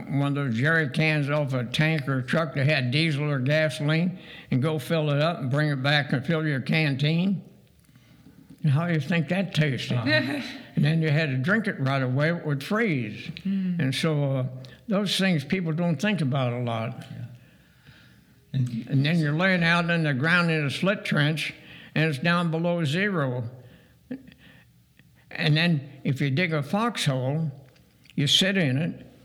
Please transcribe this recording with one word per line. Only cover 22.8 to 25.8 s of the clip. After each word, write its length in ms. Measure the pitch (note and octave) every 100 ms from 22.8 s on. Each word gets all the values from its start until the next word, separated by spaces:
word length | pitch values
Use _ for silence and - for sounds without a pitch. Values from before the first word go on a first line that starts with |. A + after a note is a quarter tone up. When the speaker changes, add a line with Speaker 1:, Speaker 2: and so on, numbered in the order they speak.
Speaker 1:
zero. 580 | D#3 E3 G#3 F#3 C3+ B2 A#2 - - - - _ - B3+ - - - - - _ _ _ _ _ -
And 260 | - D3+ D3+
then 240 | E3+ D#3